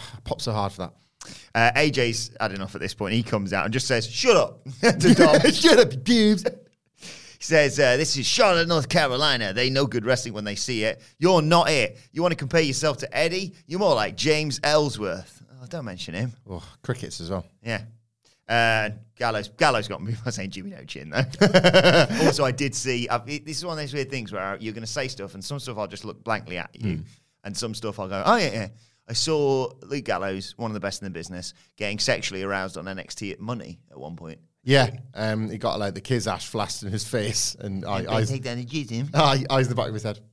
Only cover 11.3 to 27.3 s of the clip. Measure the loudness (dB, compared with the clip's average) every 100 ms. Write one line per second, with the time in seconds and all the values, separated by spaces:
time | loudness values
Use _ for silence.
11.3 | 4 6 4 4 2 0 -4 _ -2 0
12.3 | 0 0 2 2 0 -2 -2 -4 -2 -2
13.3 | -2 -8 -12 -10 0 2 2 0 0 0
14.3 | 2 0 -2 2 2 2 -2 -6 -6 -10
15.3 | -20 -20 -20 -14 -12 -10 -10 -8 -6 -6
16.3 | -8 -14 -14 -14 -10 -8 -8 -8 -10 -6
17.3 | -8 -8 _ -8 -6 -8 -20 _ _ _
18.3 | _ -2 2 4 2 -2 -8 -18 -6 -4
19.3 | -4 -6 2 2 2 -2 -8 -8 -6 -6
20.3 | -6 -8 -10 -14 -16 -16 -14 -6 -4 -4
21.3 | 2 4 6 6 8 8 6 4 4 2
22.3 | 2 0 0 -4 -2 -4 -2 -2 -2 -4
23.3 | -10 -8 -10 -8 -8 -6 -6 -6 -8 -8
24.3 | -6 -6 -6 -8 -10 -8 -6 -6 -8 -12
25.3 | -12 -12 -10 -8 -8 -8 -8 -12 -10 -6
26.3 | -6 -6 -10 -10 -6 -6 -6 -8 -18 _